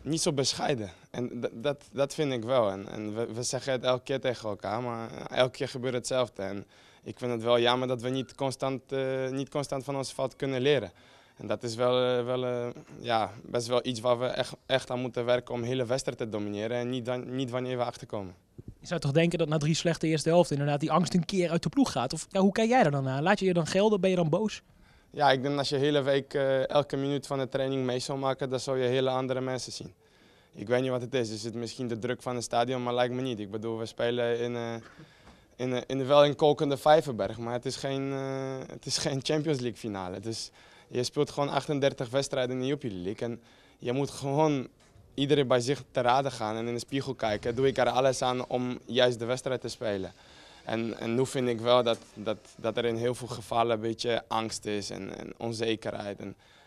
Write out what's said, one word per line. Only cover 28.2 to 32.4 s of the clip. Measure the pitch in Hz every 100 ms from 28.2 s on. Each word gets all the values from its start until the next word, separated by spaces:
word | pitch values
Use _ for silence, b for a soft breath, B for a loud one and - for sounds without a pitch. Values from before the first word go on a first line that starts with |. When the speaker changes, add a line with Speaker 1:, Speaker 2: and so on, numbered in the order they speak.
| 135 131 135
Speaker 1:
dan | 127
zou | 139 131
je | 123
hele | 131 131
andere | 131 131 127
mensen | 131 127 113
zien. | - - - b b b b b
Ik | - 104
weet | 123
niet | 131
wat | 123
het | 120
is. | 127 110
Is | 110
het | 113
misschien | 110 117 - 123
de | 113
druk | 120 123
van | 131
het | 123